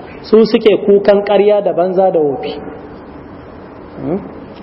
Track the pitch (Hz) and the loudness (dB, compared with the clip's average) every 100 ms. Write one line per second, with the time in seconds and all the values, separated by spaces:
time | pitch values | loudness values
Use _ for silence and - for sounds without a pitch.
0 | - - - 220 220 240 220 185 208 202 | -16 -14 2 4 6 4 4 2 4 2
1 | 208 202 202 202 202 208 196 160 185 180 | 4 2 4 2 4 2 0 0 0 2
2 | 190 170 147 131 - - - - - - | 2 2 0 -2 -6 -10 -12 -14 -16 -18
3 | - - - - - - - - - - | -18 -18 -18 -18 -20 -20 -20 -20 -18 -10
4 | 135 196 - - - - | -6 -6 -8 -16 -18 -6